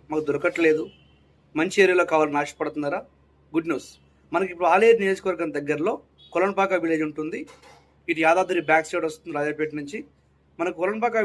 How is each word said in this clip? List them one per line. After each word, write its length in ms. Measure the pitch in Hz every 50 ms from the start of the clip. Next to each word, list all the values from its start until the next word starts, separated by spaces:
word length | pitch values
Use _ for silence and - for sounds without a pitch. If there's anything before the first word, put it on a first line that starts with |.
| - -
మాకు 120 | 156 156 156
దొరకట్లేదు, 580 | 147 143 143 - 175 - 165 165 160 156 156 170 196 - _ _ _ _ _ _ _ _ _ _ _ -
మంచి 220 | 151 160 190 - 208 196
ఏరియాలో 220 | - 180 180 175 170 160
కావాలని 260 | 156 156 151 143 147
ఆశపడుతున్నారా? 600 | 147 147 - - 160 147 151 151 147 143 147 202 - - _ _ _ _ _ _ _ _ -
గుడ్ 160 | 160 160 165
న్యూస్, 180 | 151 123 - - - - _ _ _ _ _ _ 151
మనకి 180 | 170 190 185 175
ఇప్పుడు 160 | 170 180 165 170
ఆలేరు 240 | 196 220 226 233 226 202
నియోజకవర్గం 480 | 196 190 190 - 196 180 165 170 156 143
దగ్గరలో 380 | - 147 143 151 147 - 208 262 - - _ _ _ - - -
కొలన్పాక 460 | 170 180 202 196 196 196 - 185 175 165
విలేజ్ 180 | 165 160 156 156
ఉంటుంది. 340 | 151 147 151 156 156 185 240 311 - - - - - - - _ _ _ _ _ -
ఇటు 120 | 170 156 160
యాదాద్రి 360 | 160 170 185 - 170 180 175 160 147
బ్యాక్ 180 | 156 160 156 -
సైడ్ 160 | - 175 160 160
వస్తుంది 260 | 156 - _ 170 156
రాజాపేట 380 | 147 147 151 151 151 156 151 151 147
నుంచి. 180 | 143 143 208 233 - - _ _ _ _ _ _ _ _ _ -
మన 100 | 170 180 170 160
కొలన్పాక 380 | 175 190 214 220 226 240 226 226 214